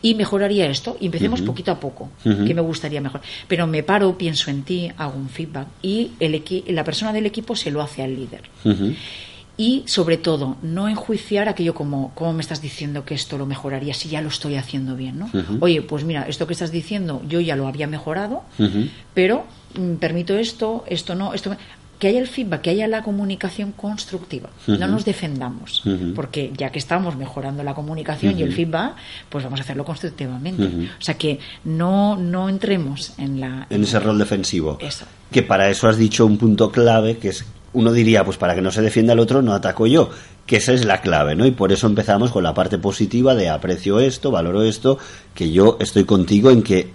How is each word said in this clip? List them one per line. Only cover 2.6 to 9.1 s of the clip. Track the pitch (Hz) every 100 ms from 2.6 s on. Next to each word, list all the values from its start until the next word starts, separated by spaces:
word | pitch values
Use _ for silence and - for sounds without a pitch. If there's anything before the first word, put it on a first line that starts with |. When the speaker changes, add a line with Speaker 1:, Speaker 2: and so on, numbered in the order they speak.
Speaker 1:
gustaría | 165 156 151 147
mejor. | 139 139 - - -
Pero | 170 165
me | 156
paro, | 156 202 196 180
pienso | 170 147 -
en | 139
ti, | 139 180 170 -
hago | 147 135
un | 135
feedback, | - 160 147 135 -
y | 190 214 233 -
el | 160
equi-, | 156 156 185 -
la | 170
persona | 170 - 214
del | 214
equipo | 214 226 226 233
se | 160
lo | 147
hace | 143 -
al | 131
líder. | 131 120 - - - 110
Speaker 2:
Ujú. | 98 98 156 -